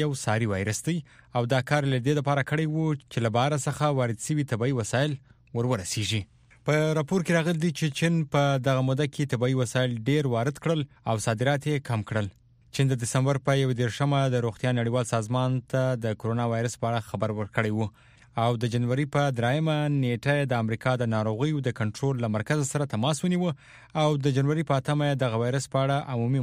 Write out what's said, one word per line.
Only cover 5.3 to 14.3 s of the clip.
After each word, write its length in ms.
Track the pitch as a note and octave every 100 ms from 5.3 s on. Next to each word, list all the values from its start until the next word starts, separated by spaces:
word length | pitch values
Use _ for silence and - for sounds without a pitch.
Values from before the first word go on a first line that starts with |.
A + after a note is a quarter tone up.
| - _
ور 120 | A#2+ B2
ورسیږي. 500 | A#2 F2+ - G2 A2 F2+ _ _ - -
په 280 | D3+ D#3 D#3
راپور 220 | C#3 F#3+ D#3+
کې 60 | E3+
راغلي 240 | D#3+ E3
دي 60 | E3+ C#3
چې 80 | D#3 C#3
چین 160 | E3 E3 D3
په 100 | D3 C#3+ C3+ C3
دغه 180 | C3 C3
موده 180 | C3+ D3
کې 240 | - C#3
طبیعي 200 | A#2+ B2 C3
وسایل 320 | B2 B2+ B2+ A#2 A2
ډېر 240 | D3+ C#3
وارد 220 | A2+ C3 C#3+
کړل 160 | D#3 D#3+ C#3 _ -
او 80 | A2+ A#2
صادرات 420 | A2 B2+ C#3+ D3
یې 180 | C#3+ -
کم 120 | A2+ -
کړل. 240 | A2 G2+ - _ _ _
چین 140 | - C3+
د 80 | C3
دسمبر 340 | A#2 C3+ C3 C3+ C#3
په 60 | C3+
یو 100 | C3 A#2+
دېرشمه 400 | A#2+ - C#3+ C#3+ C3+